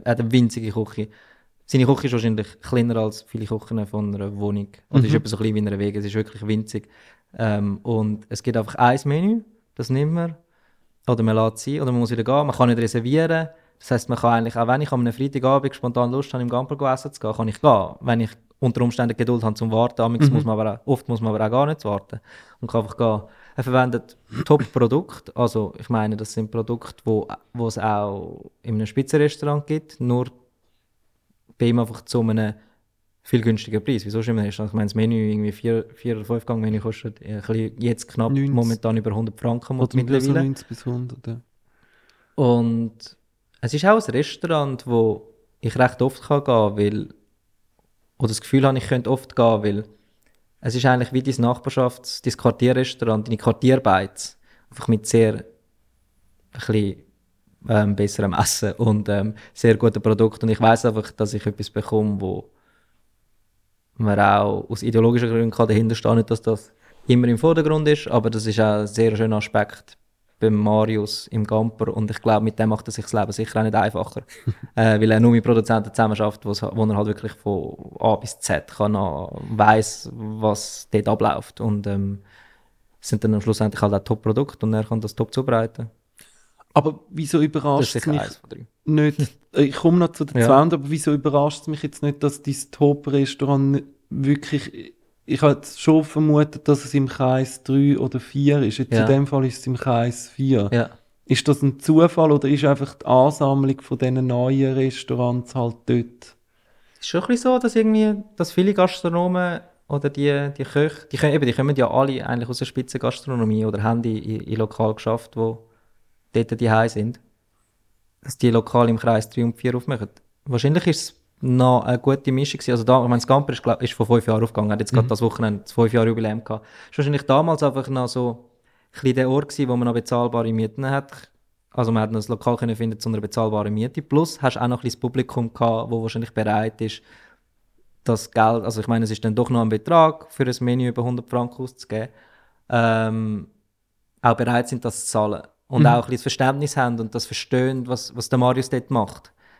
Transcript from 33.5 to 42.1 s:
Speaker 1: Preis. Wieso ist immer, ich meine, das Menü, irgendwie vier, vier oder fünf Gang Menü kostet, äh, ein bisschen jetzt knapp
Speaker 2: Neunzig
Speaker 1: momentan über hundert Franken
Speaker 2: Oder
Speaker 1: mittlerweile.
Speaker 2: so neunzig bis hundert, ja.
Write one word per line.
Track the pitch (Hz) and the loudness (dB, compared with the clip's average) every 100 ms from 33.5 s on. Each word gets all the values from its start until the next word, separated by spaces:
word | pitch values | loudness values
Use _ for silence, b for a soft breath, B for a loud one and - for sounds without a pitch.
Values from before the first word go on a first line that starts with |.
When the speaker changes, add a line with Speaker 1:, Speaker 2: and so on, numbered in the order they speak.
| 110 - 107 | 0 -2 -4
Speaker 1:
Preis. | 104 120 104 | -2 -4 -4
Wieso | 110 | -4
ist | 113 | -2
immer, | 113 104 | -2 -2
ich | - | -4
meine, | 107 104 104 | -6 -2 -2
das | 113 | 0
Menü, | 110 113 107 | 0 0 0
irgendwie | 107 107 | -2 -4
vier, | 104 117 113 110 | -4 -2 -2 -4
vier | - 120 110 | -8 -6 -6
oder | 104 | -4
fünf | 117 - | -4 -4
Gang | 117 | -4
Menü | 110 107 | -2 -2
kostet, | 110 110 117 104 | -4 -8 -10 -14
äh, | - 107 | -12 -10
ein | |
bisschen | - 113 110 - | -4 -4 -4 -4
jetzt | 120 113 - | -4 -4 -6
knapp | - 113 | -4 0
Speaker 2:
Neunzig | 139 139 | 0 0
Speaker 1:
momentan | 131 117 113 113 113 | 0 0 -2 -2 -2
über | 107 104 | -2 -4
hundert | 113 - | -6 -4
Franken | 120 120 - 131 | -4 -4 -4 -4
Speaker 2:
Oder | 127 131 | -2 0
Speaker 1:
mittlerweile. | 120 135 135 | 0 2 2
Speaker 2:
so | |
neunzig | 135 135 135 - | 0 0 -4 -10
bis | 117 - | -12 -8
hundert, | 123 123 123 117 | -8 -8 -12 -12
ja. | 117 - _ _ _ _ _ _ | -12 -14 _ _ _ _ _ _